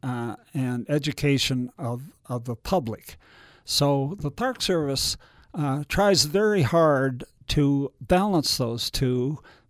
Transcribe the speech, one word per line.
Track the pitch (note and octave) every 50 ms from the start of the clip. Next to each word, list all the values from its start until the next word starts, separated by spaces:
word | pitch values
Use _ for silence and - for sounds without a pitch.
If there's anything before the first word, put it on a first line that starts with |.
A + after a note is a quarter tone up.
| -
uh, | B2+ B2+ A#2+ A#2+ A#2 - - _ _ -
and | C3+ C3 B2 B2 A#2+ -
education | - D3 D3+ C#3 D3+ - - D3+ C#3+ C#3 B2+ - - C3 B2+ B2 - _ -
of, | B2+ A#2 A#2+ B2 C#3+ - _ _ _
of | - B2 A#2+ A#2
the | B2+ A#2
public. | - _ - G3 F3 A#2+ A2+ G#2 - - - - - _ _ - - - - - _ _
So | - - - C#3+ C#3+ C#3 C#3 C#3 C#3+ G3 -
the | D3 C#3+
Park | - - A#3+ C4 A#3+ -
Service, | - - F3+ D#3+ D3 C#3 C3+ C3 - - - - - _ _ - - _ -
uh, | F3+ D3 C#3 C3+ D3 C#3+ -
tries | - F#3+ G3+ G3+ F#3+ - D3
very | D3+ D#3+ G3+ G#3+ G#3+ G#3 F#3+
hard | C3+ A2+ E3+ E3+ D#3+ D3+ C#3+ C3 C3+ C3+ B2+ B2 - _ _ _ -
to | - - D3+ C#3+ C#3+ C#3+ C#3 C#3 - _ _
balance | B2+ - F3+ F3+ G3+ G#3 F#3 D#3 - - -
those | - B2 A#2 A#2+ A2+ - -
two, | - - C3+ B2+ B2+ B2 B2 C#3+ D#3 - - - - _ _